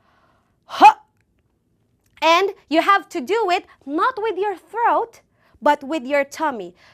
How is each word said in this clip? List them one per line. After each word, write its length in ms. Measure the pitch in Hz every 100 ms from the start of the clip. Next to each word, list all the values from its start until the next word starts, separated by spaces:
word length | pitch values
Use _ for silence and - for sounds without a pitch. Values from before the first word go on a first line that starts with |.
| _ _ _ _ _ _ _
huh. 300 | - 415 - _ _ _ _ _ _ _ _ _ _ _ _
And 280 | 311 339 403 - _
you 120 | 311
have 260 | 330 392 -
to 120 | 349
do 280 | 240 440 403
it 140 | 359 - _ 269
not 300 | 302 440 494
with 200 | 440 359
your 200 | 415 349
throat, 640 | - 440 453 311 466 - _ _ _ _
but 220 | 294 294
with 200 | 269 320
your 220 | 240 285 277
tummy. 500 | - 311 240 175 - _